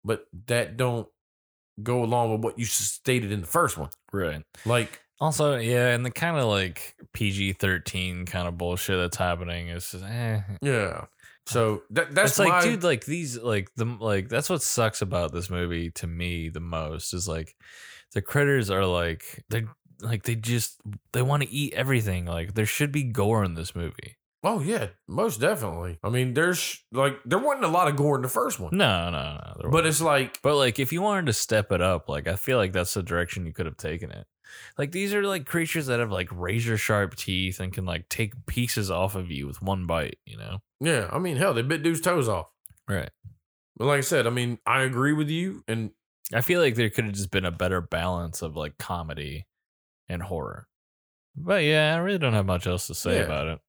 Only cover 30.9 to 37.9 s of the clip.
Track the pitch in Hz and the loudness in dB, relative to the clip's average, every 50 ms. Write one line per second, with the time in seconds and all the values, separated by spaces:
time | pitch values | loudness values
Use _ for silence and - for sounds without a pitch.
30.9 | 165 170 190 214 202 190 170 139 107 - - - 110 107 101 - 98 87 87 95 | 0 0 0 0 0 0 2 0 0 0 0 2 2 2 2 2 2 2 4 2
31.9 | 92 80 - - 71 73 71 80 90 104 - - 131 120 101 92 95 92 87 - | 2 0 -2 -4 -6 -4 -2 -2 -4 -2 0 2 2 2 2 2 2 0 0 0
32.9 | - 104 90 80 85 87 87 82 - 95 87 80 - - 85 80 - - - 78 | -2 -4 -2 0 0 0 0 -2 -4 -8 -8 -8 -6 -6 -6 -6 -6 -8 -6 -6
33.9 | 80 85 - 69 50 50 50 _ _ _ _ - - - - - _ - 147 143 | -6 -6 -8 -10 -12 -16 -16 _ _ _ _ -20 -20 -20 -20 -12 _ -6 -6 -4
34.9 | 175 185 196 202 202 208 196 202 190 175 131 - - 170 165 156 - 165 147 131 | -4 -4 -2 0 0 0 0 0 -2 -4 -4 -2 0 0 0 0 -2 -2 0 0
35.9 | 123 120 120 110 98 92 90 - 90 87 90 90 104 117 117 117 113 104 - - | 0 0 0 0 -2 -4 -4 -6 -6 -6 -4 -2 0 0 0 0 0 0 2 2
36.9 | 110 104 101 82 - - - - 92 92 92 92 90 - 92 92 92 - 92 90 | 4 4 4 0 -2 -8 -4 -2 0 0 0 0 -2 -4 -6 -6 -4 -4 -4 -4